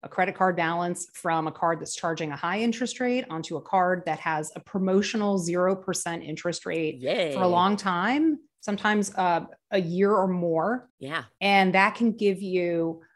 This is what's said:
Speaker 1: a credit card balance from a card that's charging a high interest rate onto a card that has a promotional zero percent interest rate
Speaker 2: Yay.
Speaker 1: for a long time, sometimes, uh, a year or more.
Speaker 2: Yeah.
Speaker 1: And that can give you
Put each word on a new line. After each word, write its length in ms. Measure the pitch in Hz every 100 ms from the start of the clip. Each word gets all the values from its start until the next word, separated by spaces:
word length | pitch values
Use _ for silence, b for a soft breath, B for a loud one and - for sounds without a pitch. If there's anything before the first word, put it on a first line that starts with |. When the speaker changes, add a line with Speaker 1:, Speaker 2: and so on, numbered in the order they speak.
Speaker 1:
a 60 | 160
credit 260 | - 185 185
card 200 | 185 180
balance 500 | 165 170 175 175 -
from 340 | - 175 165 160
a 40 |
card 280 | - 170 165
that's 160 | 156 -
charging 360 | 175 160 156
a 40 | 139
high 240 | 170 196
interest 400 | 233 226 247 -
rate 240 | 247 247 262
onto 260 | 160 156 160
a 60 |
card 420 | - 190 180 180 175
that 140 | 156
has 320 | 170 156 156 -
a 40 |
promotional 760 | - 196 185 190 202 226 208 196
zero 380 | 170 175 180 190
percent 480 | 190 175 170 170
interest 420 | 143 160 175 165 185
rate 320 | 165 156 143
Speaker 2:
Yay. 340 | 131 208 170 139
Speaker 1:
for 60 |
a 40 | 185
long 300 | 175 185 202
time, 640 | 196 175 196 277 320 302 _ _
sometimes, 520 | - 202 208 208 196 -
uh, 300 | 180 170 - - _
a 100 | 196
year 320 | 170 175 202
or 160 | 208 190
more. 640 | 180 170 160 185 247 - _
Speaker 2:
Yeah. 240 | 135 160 127 _
Speaker 1:
And 360 | 196 196 190 185
that 200 | 202 208
can 180 | 233
give 280 | 220 202 185
you 600 | 196 180 175 170 165 165 b